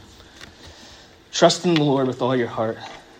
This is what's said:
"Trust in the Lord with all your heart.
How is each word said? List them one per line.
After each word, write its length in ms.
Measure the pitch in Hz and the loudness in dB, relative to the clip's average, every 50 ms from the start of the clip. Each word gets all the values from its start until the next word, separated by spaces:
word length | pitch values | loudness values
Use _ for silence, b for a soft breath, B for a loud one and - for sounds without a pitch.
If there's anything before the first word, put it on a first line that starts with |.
| - - - B B B B B B B B B B B B B B B B B B B B B _ - | -18 -20 -20 B B B B B B B B B B B B B B B B B B B B B _ -12
"Trust 340 | - - 170 170 170 - - | 2 4 4 4 4 2 0
in 100 | 180 170 | 2 2
the 100 | 156 147 | 4 2
Lord 220 | 147 131 139 131 | 2 2 2 0
with 140 | 127 123 127 | -2 -2 -2
all 160 | 127 123 131 | -2 0 0
your 120 | 123 117 113 | -2 -2 -4
heart. 280 | - 127 110 113 113 B B B B B B B B - | -4 -4 -4 -4 -4 B B B B B B B B -14